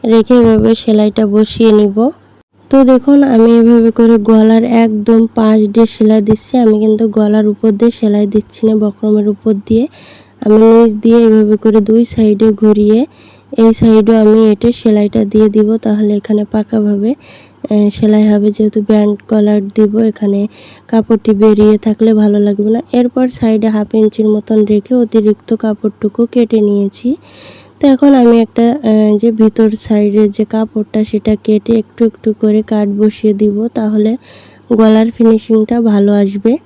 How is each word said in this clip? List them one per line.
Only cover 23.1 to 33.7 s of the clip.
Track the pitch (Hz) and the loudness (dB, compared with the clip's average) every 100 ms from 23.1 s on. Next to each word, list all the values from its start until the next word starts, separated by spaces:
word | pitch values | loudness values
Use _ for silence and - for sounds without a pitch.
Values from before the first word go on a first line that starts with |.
| 254 254 | -2 -4
সাইডে | - 226 220 220 | -4 -2 -2 -2
হাফ | 214 208 | -4 -4
ইঞ্চির | 220 214 - 214 | -2 -2 -2 -2
মতন | 208 - 220 | -2 -2 -2
রেখে | 208 208 - | 0 -2 -2
অতিরিক্ত | 254 226 226 208 208 - | -4 0 0 0 -4 -4
কাপড়টুকু | 226 220 208 214 - 208 202 233 | -6 -4 -6 -8 -6 -8 -4 -4
কেটে | 247 226 220 | -2 -2 -2
নিয়েছি। | 208 202 202 - 240 311 - - - - - _ | -2 -2 -4 -6 -8 -8 -12 -20 -20 -20 -20 _
তো | 285 | 0
এখন | 262 285 | 2 2
আমি | 269 233 233 | 4 4 2
একটা, | 220 - 233 | 0 -2 -2
আহ, | 285 233 214 214 208 | -2 -2 0 0 0
যে | 233 | -2
ভিতর | 220 220 214 220 214 | 0 0 2 -2 -2
সাইডের | - 214 208 202 214 | -4 -2 0 0 0
যে | 202 | -2
কাপড়টা | 214 220 220 220 208 214 | -6 -4 -6 -6 -6 -6
সেটা | 214 214 214 208 | -4 -4 -4 -4
কেটে | - 214 202 226 | -2 -4 -2 -4
একটু | - - | -4 -4
একটু | 226 - 220 | -4 -2 -8
করে | 214 214 214 | -4 -2 -2
কাট | 214 214 208 | -2 -4 -4
বসিয়ে | 202 214 - 214 | -2 -2 -2 -4
দিব, | 202 214 202 233 | -2 -2 -2 -6